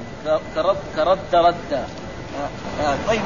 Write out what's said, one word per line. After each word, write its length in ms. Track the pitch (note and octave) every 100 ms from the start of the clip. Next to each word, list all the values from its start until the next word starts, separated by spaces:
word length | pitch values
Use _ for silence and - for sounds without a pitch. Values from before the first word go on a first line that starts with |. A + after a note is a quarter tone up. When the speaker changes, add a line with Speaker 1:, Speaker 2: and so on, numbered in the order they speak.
| A#2 - -
Speaker 1:
ك-، 140 | D#3 - D#3
كرد، 220 | F3 G3+ - -
كرد 240 | E3 F#3+ -
رد. 400 | A3+ F3 E3+ -
Speaker 2:
آه، 1080 | C#3 A2+ - - - - C#3 C#3+ - - -
آه، 120 | D3 C#3 F#3+
طيب، 140 | A3